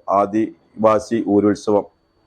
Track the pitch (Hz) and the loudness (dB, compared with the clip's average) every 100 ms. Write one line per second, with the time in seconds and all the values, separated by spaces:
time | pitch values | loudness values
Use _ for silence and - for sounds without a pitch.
0 | - 98 101 110 110 - _ 98 110 107 | -2 0 0 -2 -4 -8 _ -2 0 0
1 | - 113 95 101 104 95 110 104 - _ | -2 -4 0 2 2 0 0 -2 -2 _
2 | _ _ | _ _